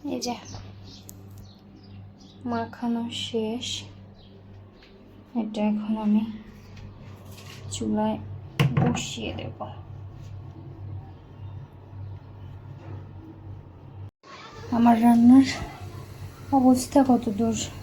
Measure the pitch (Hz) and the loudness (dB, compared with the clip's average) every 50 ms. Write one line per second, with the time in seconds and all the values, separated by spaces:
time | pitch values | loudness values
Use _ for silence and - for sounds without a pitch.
0 | - 285 262 247 233 240 233 - - - - - - - - - - - - - | -6 -6 -6 -4 -4 -6 -6 -8 -10 -14 -14 -14 -14 -16 -18 -18 -18 -18 -18 -18
1 | - - - - - - - - - - - - - - - - - - - - | -18 -18 -18 -18 -18 -18 -18 -18 -18 -20 -20 -20 -20 -20 -20 -20 -20 -18 -18 -18
2 | - - - - - - - - - 247 233 233 226 233 233 - 247 233 233 233 | -18 -20 -20 -20 -20 -20 -20 -12 -6 -4 -4 -4 -4 -6 -8 -6 -2 -2 -2 -2
3 | 233 233 233 - - - 240 226 220 214 226 254 - - - - - - - - | -2 -6 -6 -8 -8 -4 -2 -2 -2 -2 -4 -6 -6 -6 -8 -8 -10 -14 -16 -20
4 | - - - - - - - - - - - - - - - - - - - - | -20 -20 -20 -20 -20 -20 -20 -20 -20 -20 -20 -20 -20 -20 -20 -20 -20 -20 -20 -20
5 | - - - - - - - 240 214 214 - 220 208 214 208 214 214 - 220 214 | -20 -20 -20 -20 -20 -6 -4 -4 -4 -4 -2 0 0 0 0 0 0 -2 -2 0
6 | 214 208 208 220 226 - - - - - - - - - - - - - - - | 2 4 4 4 2 0 -8 -12 -16 -18 -20 -20 -20 -20 -18 -16 -16 -16 -16 -18
7 | - - - - - - - - - - - - - - - - 226 214 214 208 | -18 -18 -18 -18 -18 -18 -18 -18 -18 -18 -16 -16 -12 -10 -8 -4 -2 0 0 2
8 | 214 220 214 214 - - - - - - - - - - - - - 240 - - | 2 0 0 -4 -6 -12 -12 -12 -14 -10 0 2 2 4 4 4 4 4 2 0
9 | - - - - - - - - - - - - - - - - - - - - | -4 -6 -8 -8 -8 -6 -6 -8 -8 -10 -10 -10 -12 -12 -10 -14 -14 -16 -16 -16
10 | - - - - - - - - - - - - - - - - - - - - | -16 -16 -16 -16 -16 -14 -14 -14 -14 -16 -16 -16 -16 -16 -14 -14 -12 -10 -10 -10
11 | - - - - - - - - - - - - - - - - - - - - | -12 -14 -18 -20 -20 -20 -18 -16 -14 -14 -12 -14 -14 -16 -18 -20 -20 -16 -14 -14
12 | - - - - - - - - - - - - - - - - - - - - | -12 -12 -12 -14 -16 -18 -18 -16 -16 -14 -16 -14 -14 -14 -16 -14 -12 -12 -12 -12
13 | - - - 311 320 320 320 - - - - - - - - - - - - - | -14 -14 -16 -16 -16 -16 -18 -16 -16 -14 -16 -16 -16 -18 -20 -20 -20 -18 -14 -14
14 | - - _ _ _ - - - - - - - - - 240 233 233 240 233 220 | -14 -14 _ _ _ -20 -18 -18 -18 -16 -16 -14 -6 -2 2 6 8 8 8 8
15 | 226 240 233 233 233 240 254 269 269 - - - - - - - - - - - | 8 6 8 10 10 12 12 12 10 8 2 -4 -6 -8 -10 -14 -14 -14 -12 -14
16 | - - - - - - - - - - 277 269 247 254 254 254 - - - 285 | -14 -14 -14 -14 -14 -14 -14 -16 -4 2 4 6 8 8 6 6 2 4 6 6
17 | 262 262 247 233 - 226 202 202 226 226 220 220 - - - - | 8 8 6 4 4 -2 0 0 0 0 0 -2 -4 -8 -10 -12